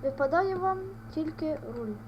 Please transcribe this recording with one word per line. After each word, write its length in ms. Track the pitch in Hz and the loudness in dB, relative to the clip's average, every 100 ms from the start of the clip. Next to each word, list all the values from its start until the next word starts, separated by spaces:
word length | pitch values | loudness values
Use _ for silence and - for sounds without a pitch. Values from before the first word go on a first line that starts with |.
Випадає 520 | - - 277 330 381 370 | 0 2 4 6 4 2
вам 240 | 381 381 381 - - | 2 0 -4 -10 -6
тільки 460 | - 311 - 320 302 226 240 | -2 -2 -2 -2 -2 -4 -6
руль. 160 | 226 208 | -4 -6